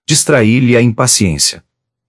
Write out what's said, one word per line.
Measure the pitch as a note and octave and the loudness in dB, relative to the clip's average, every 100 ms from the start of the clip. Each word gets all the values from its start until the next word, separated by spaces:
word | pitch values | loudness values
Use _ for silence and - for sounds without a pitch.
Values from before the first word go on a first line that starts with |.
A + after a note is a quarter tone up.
| - | -4
distrair-lhe | D3+ - C#3 A2 B2 B2 A#2+ | -2 0 2 2 2 2 2
a | |
impaciência." | A#2+ A2+ B2 - G2 C#2+ - - _ _ _ _ | 2 0 -2 0 -2 -2 -6 -6 _ _ _ _